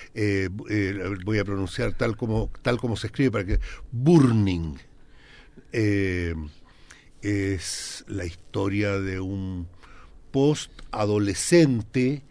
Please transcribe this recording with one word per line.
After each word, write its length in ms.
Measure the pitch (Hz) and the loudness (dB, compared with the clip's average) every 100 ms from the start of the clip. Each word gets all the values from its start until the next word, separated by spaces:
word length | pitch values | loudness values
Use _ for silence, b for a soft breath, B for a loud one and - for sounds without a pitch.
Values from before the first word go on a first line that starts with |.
| B | B
Eh, 360 | 110 104 98 95 98 - | -2 0 0 -2 -4 -2
eh, 240 | 107 95 98 92 98 92 | 0 0 -2 -4 -6 -2
voy 140 | 107 | -2
a 60 | 101 | 0
pronunciar 480 | 98 92 - 117 | -2 -4 -2 -2
tal 220 | - 117 104 | 0 -2 -2
como, 340 | 113 107 107 - | -2 0 -2 -4
tal 160 | - 117 | -2 0
como 180 | 123 104 | 0 -4
se 100 | 107 | -4
escribe 240 | - 131 | 0 2
para 140 | 110 95 | 2 0
que, 140 | 113 B B B | 0 B B B
Burning. 840 | 117 139 175 127 113 98 87 80 67 - - b b b b b b - | 0 6 8 8 6 2 0 -2 -8 -14 -20 b b b b b b -8
Eh, 640 | 120 107 101 95 90 85 80 78 - - B B B B - | -2 0 2 0 0 -2 -4 -8 -14 -20 B B B B -10
es 840 | 101 101 98 92 - - - - - | -2 0 0 -2 -4 -8 -10 -12 -10
la 180 | 101 87 | -8 -8
historia 760 | 87 - 101 98 101 104 98 | -10 -10 -4 -2 0 0 -2
de 200 | 95 92 | -2 -4
un 460 | 95 98 95 92 85 - B B B B - 135 143 151 - - - - | -4 -6 -6 -6 -10 -14 B B B B -6 2 2 2 -4 -14 -8 -2
post-adolescente, 1300 | 104 104 101 90 - 175 151 117 107 131 127 143 - | 2 2 2 0 4 6 8 4 0 0 0 0 -8